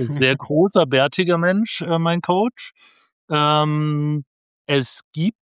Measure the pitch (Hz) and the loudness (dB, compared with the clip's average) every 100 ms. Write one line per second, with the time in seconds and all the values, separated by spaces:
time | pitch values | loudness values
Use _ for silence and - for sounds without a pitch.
0 | 120 - 135 139 - 151 196 190 151 131 | -6 0 0 0 -2 0 2 2 2 2
1 | 143 - 180 170 175 190 220 - 175 165 | 2 0 0 0 2 0 -2 -4 -2 0
2 | 170 175 - 180 233 - - - - _ | 0 0 0 0 0 -4 -14 -20 -20 _
3 | _ _ - 151 151 151 151 151 151 147 | _ _ -4 0 2 2 2 0 -2 -2
4 | 147 151 143 _ _ _ - 139 127 - | -2 -4 -6 _ _ _ -4 -2 -2 -6
5 | - 151 180 - | -10 -4 -4 -4